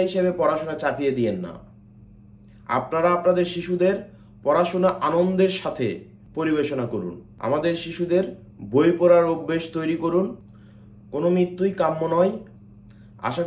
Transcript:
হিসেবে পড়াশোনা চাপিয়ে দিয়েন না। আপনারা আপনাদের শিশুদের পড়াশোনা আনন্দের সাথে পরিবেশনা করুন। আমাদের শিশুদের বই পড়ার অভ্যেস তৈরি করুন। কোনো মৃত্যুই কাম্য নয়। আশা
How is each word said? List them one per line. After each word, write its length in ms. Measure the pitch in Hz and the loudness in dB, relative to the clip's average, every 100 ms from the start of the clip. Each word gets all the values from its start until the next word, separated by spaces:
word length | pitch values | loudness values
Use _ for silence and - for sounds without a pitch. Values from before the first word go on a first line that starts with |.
| 185 | 6
হিসেবে 260 | 190 180 175 | 2 0 2
পড়াশোনা 360 | 151 156 156 151 | 0 0 -4 -4
চাপিয়ে 320 | 147 127 139 123 | -2 0 -2 0
দিয়েন 200 | 113 92 85 | -2 -2 -8
না। 80 | 82 - - - - - - - - - - - 127 | -14 -20 -20 -20 -20 -20 -20 -20 -20 -20 -20 -4 -4
আপনারা 320 | - 160 175 175 | -2 0 2 4
আপনাদের 280 | 180 180 175 | 2 2 0
শিশুদের 420 | 175 175 175 185 - - - - - 139 | -4 -4 2 2 0 -6 -20 -20 -4 0
পড়াশোনা 440 | 160 180 185 185 - 147 | 2 2 2 0 2 0
আনন্দের 460 | 170 185 185 190 - | 2 2 2 0 0
সাথে 260 | 147 - 113 87 - - - 156 | -6 -4 -4 -4 -12 -20 -12 -6
পরিবেশনা 480 | 160 151 135 131 113 | 0 0 0 -4 -4
করুন। 220 | 107 90 85 - - | -6 -6 -10 -18 -8
আমাদের 340 | 113 147 165 170 | -2 0 0 -2
শিশুদের 400 | 165 165 170 180 - - - - 104 | -6 -6 0 0 0 -8 -20 -18 0
বই 160 | 131 165 170 | 4 4 4
পড়ার 260 | 175 175 165 | 6 6 4
অভ্যেস 300 | 156 147 165 - 160 | -2 -2 -4 -4 -4
তৈরি 220 | 160 160 | -4 -2
করুন। 220 | 165 170 208 - - - - - - - - | 0 0 0 -6 -18 -20 -20 -20 -20 -20 -10
কোনো 160 | 139 175 | -2 2
মৃত্যুই 440 | 180 175 - 196 185 | 2 0 0 -2 0
কাম্য 200 | 160 160 165 165 | -2 0 0 2
নয়। 180 | 196 220 - - - - - - - - 113 | 2 0 -12 -20 -20 -20 -20 -20 -20 -8 -6
আশা 140 | 139 | -4